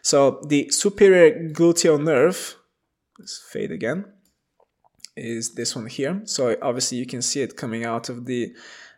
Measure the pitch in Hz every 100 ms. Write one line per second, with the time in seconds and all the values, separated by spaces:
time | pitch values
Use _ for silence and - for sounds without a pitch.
0 | - 143 135 - 147 143 - - 202 202
1 | 196 180 156 156 160 151 170 170 170 147
2 | 160 131 135 - - - _ _ _ _
3 | _ _ - - - 101 104 - 110 175
4 | 202 _ _ _ _ _ _ _ _ _
5 | - - 113 117 113 - 117 123 110 -
6 | 139 190 - - 123 107 - 123 - 123
7 | 123 120 - 143 123 - 120 113 117 117
8 | 127 120 123 120 113 - - - -